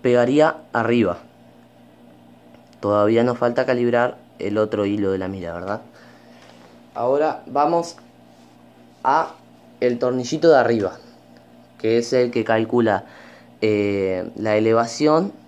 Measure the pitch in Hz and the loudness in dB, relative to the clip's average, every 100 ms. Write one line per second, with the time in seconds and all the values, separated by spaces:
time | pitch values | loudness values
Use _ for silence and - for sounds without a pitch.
0 | 131 120 120 143 156 - - 120 113 120 | 2 2 2 4 2 0 -8 -4 0 2
1 | 101 85 - _ - - - - - - | 0 -2 -12 _ -20 -20 -20 -20 -20 -20
2 | - - - - - - - - 101 104 | -20 -20 -20 -20 -20 -20 -20 -8 0 2
3 | 104 113 120 123 120 120 131 123 120 120 | 4 4 2 0 -2 0 -2 0 2 2
4 | 123 - - - 98 104 107 107 101 104 | 0 -4 -20 -10 -6 -2 -2 0 -2 -2
5 | 98 95 92 98 85 85 92 107 - - | -2 -2 -4 -8 -10 -10 -8 -10 -10 -20
6 | - - - - - - - - - - | -20 -20 -20 -20 -20 -20 -20 -20 -18 -6
7 | 120 139 156 - - 135 151 170 165 - | -2 0 0 -4 -6 -2 0 0 -4 -12
8 | - _ - - - - - - - _ | -20 _ -20 -20 -20 -20 -20 -20 -20 _
9 | - 147 165 - - - - - 123 120 | 0 0 0 -8 -20 -20 -20 -4 -2 -2
10 | 127 127 123 156 165 143 117 117 95 - | -2 -4 -4 0 4 4 4 0 -2 -6
11 | - - _ - - - - - 110 117 | -20 -20 _ -20 -20 -20 -20 -6 0 0
12 | 117 131 123 120 110 113 113 120 113 98 | 0 0 0 -2 0 0 2 2 2 0
13 | - - - - - - 110 104 101 98 | -4 -20 -20 -20 -20 -4 0 0 0 -2
14 | 95 92 90 - 107 107 110 113 117 - | -2 -4 -8 -8 0 0 4 2 0 0
15 | 151 156 196 - | 2 2 0 -8